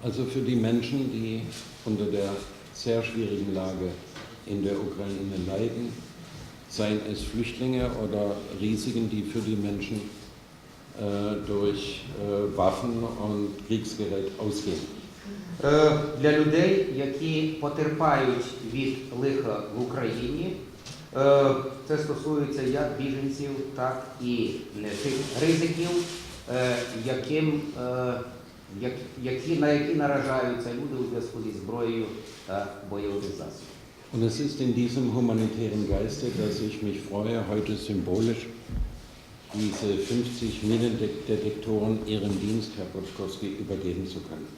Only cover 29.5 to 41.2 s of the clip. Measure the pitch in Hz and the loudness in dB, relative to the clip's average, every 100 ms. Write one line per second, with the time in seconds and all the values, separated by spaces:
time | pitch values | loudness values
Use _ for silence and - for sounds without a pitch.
29.5 | 160 147 147 147 156 143 139 135 131 123 | 4 6 4 4 2 4 2 2 2 2
30.5 | 117 120 120 143 131 117 120 - 113 110 | -2 -4 -4 -4 -4 -2 -2 -4 -6 -6
31.5 | 95 95 120 117 113 107 - - - - | -6 -6 -2 0 0 -2 -6 -12 -14 -6
32.5 | 95 101 - 98 101 101 101 101 - 78 | -4 -4 -8 -8 -4 -2 -2 -4 -6 -8
33.5 | - - - - - - 117 113 110 143 | -10 -14 -16 -18 -20 -6 2 2 2 -2
34.5 | - 127 117 120 131 123 117 120 110 110 | 2 2 4 2 2 2 4 4 4 2
35.5 | 113 110 104 95 98 110 - 123 104 107 | 2 0 0 2 2 0 -2 -2 0 0
36.5 | 101 107 104 107 98 98 101 107 117 92 | 0 -2 -2 -2 -4 -4 -2 0 0 0
37.5 | 104 104 104 - 101 85 95 113 113 - | 0 0 -2 0 -2 2 4 4 2 -4
38.5 | - - - - - - - - - - | -12 -8 -2 -2 -4 -16 -18 -20 -20 -8
39.5 | 104 107 92 107 95 - 120 120 120 117 | -2 0 0 0 2 2 2 0 -2 -2
40.5 | 92 107 113 120 107 107 - | 0 2 4 4 2 -2 -2